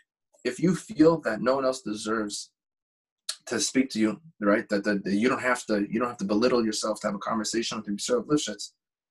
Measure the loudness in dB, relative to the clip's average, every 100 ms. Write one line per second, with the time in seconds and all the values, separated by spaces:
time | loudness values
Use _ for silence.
0 | _ _ _ _ -6 0 0 0 -2 6
1 | 6 6 0 -2 0 2 0 -2 -6 -6
2 | -4 -2 -4 -8 -12 _ _ _ _ _
3 | _ _ -14 -12 -6 -4 0 0 0 2
4 | 0 0 -10 -2 2 2 2 -2 0 -2
5 | 0 2 2 2 0 -2 0 -2 0 -2
6 | -2 -4 0 2 4 4 2 -2 -4 -4
7 | -4 -4 -4 -4 -2 -4 -4 -6 -6 -6
8 | 0 -2 2 -2 -2 -8 -12 _ _ _
9 | _